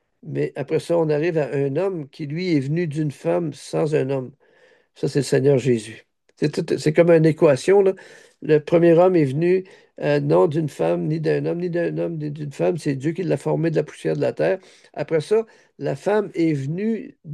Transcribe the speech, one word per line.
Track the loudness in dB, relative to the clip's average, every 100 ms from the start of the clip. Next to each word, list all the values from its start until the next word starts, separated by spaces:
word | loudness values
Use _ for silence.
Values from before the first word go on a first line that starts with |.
| _ _
Mais | -10 -4 -4 -4
après | -4 -4
ça, | 0 0
on | 0
arrive | 0 0 -2
à | -2
un | -2 -2 -2
homme | -4 -4 -10
qui, | -12 -8
lui, | -6 0 0
est |
venu | 0 -2 -2
d'une | -2 -4
femme | -4 -2 -2 -2
sans | -8 -8 -4 0
un | 0 0
homme. | -4 -6 -14 _ _ _ _ _
Ça, | -6 -4
c'est | -2
le |
Seigneur | 0 2 4 2
Jésus. | 2 0 -2 -16 _ _ _ -4
C'est | -4
tout, | -2 -4 -2
c'est | 0
comme | 4 6
une | 6 4
équation, | 4 4 2 4 4
là. | 4 0 -8 -20 -20 _
Le | 2 2
premier | 4 4 6
homme | 6 6
est | 4
venu, | 2 0 0 0 -2 -18 _ -8
euh, | -2 0
non | 2 2 2
d'une | 0 -4
femme, | -2 -2 -2 -2
ni | -2
d'un | -2 -2 -2
homme, | -4
ni | -4
d'un | -4 -4 -4
homme, | -6 -6
ni | -8
d'une | -10 -10
femme. | -4 -2 -2
C'est | -4 -4
Dieu | -4
qui | -4
l'a | -2 -2
formé | -2 -2 -2
de | -2
la |
poussière | -4 -6 -6 -2
de |
la | -2
terre. | -2 -2 -2 -6 _ _
Après | -10 -4 -2
ça, | 0 0 -2 _ _ -10
la | -6
femme | -4 0 0 0
est | -2 0
venue | 0 -4 -4 -2 -4 -6 -18 -16